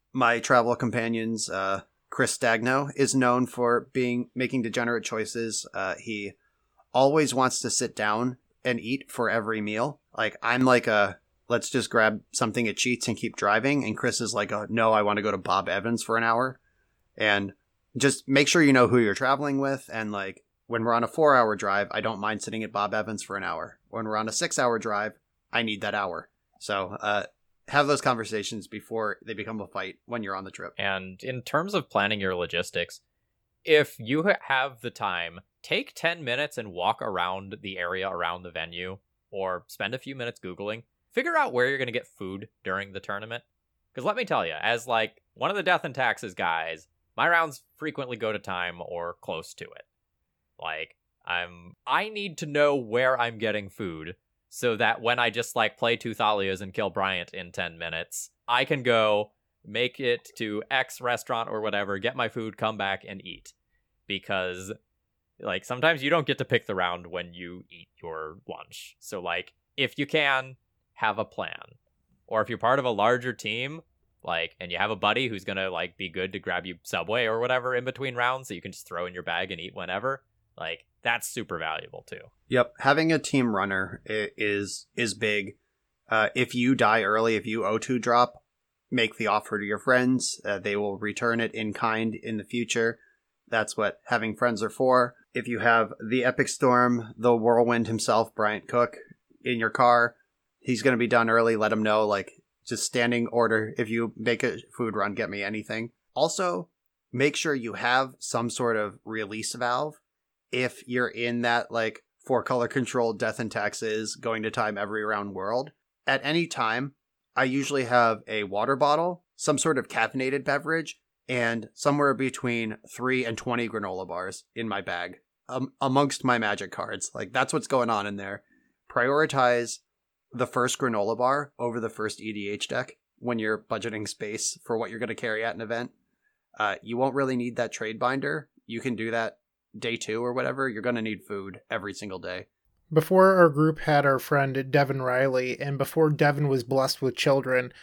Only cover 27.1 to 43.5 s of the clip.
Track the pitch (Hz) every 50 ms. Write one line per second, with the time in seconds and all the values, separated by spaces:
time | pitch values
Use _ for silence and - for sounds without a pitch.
27.1 | 104 101 - - _ _ _ _ _ _ _ - - 143 143 143 143 127 - 139
28.1 | 123 113 110 95 110 104 101 - 120 104 90 - 107 107 - - 113 113 107 104
29.1 | 98 - - 113 110 104 104 113 113 107 98 - - 98 95 95 - _ _ -
30.1 | 120 117 104 98 98 95 95 92 - - 87 - - - 98 98 95 95 95 95
31.1 | 95 - - 127 127 123 - - - 151 175 202 208 175 - - - 101 101 101
32.1 | 110 101 98 95 92 87 87 80 85 85 87 - - 87 85 - - - _ _
33.1 | _ _ _ _ _ _ _ _ _ _ - 165 156 151 139 - - - 113 110
34.1 | 139 156 170 208 190 - - - 135 131 135 139 123 - - 120 - - 110 98
35.1 | 90 87 85 82 85 92 - _ _ _ - - 160 214 277 - - - - 165
36.1 | 170 170 147 120 120 135 147 143 - 123 110 101 85 87 87 104 113 - 127 110
37.1 | 95 87 90 92 92 95 98 98 107 - 107 98 95 90 87 87 92 92 95 98
38.1 | 92 87 87 85 87 90 90 87 82 80 80 85 85 87 90 92 95 98 _ _
39.1 | _ _ _ _ 104 98 95 92 90 87 - - - - 117 113 127 127 - 135
40.1 | 135 131 120 120 - - - 92 87 80 101 104 110 117 - _ _ _ _ _
41.1 | _ 254 262 339 330 311 277 220 123 123 123 135 139 131 127 120 113 120 - -
42.1 | _ - 101 95 95 101 107 - _ _ - 101 92 98 98 98 95 98 - -
43.1 | 101 101 107 113 117 117 - _